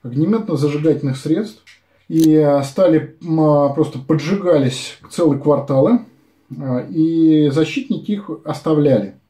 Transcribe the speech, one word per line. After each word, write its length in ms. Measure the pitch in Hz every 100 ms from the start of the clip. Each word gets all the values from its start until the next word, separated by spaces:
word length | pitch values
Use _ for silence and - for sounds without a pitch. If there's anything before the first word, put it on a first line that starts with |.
Огнеметно-зажигательных 1120 | 123 123 175 220 - 147 143 147 160 143 139 127
средств. 460 | 147 170 220 - - _ _ _ _
И, 240 | 160 160
э, 300 | 156 147 143
стали, 540 | 135 - 180 156 - -
м, 180 | 170 160
а, 280 | 151 147 143
просто 280 | 143 151 131
поджигались 1000 | - 156 147 196 180 156 127 - - - -
целые 280 | - 165 139
кварталы, 640 | 147 143 135 135 165 240 - _ _ _ _
э, 380 | 139 135 123 -
и 640 | 170 160 165 160 156 147
защитники 600 | 143 156 277 - 165 -
их 180 | 202 - 151
оставляли. 720 | - 143 165 151 143 120 98 -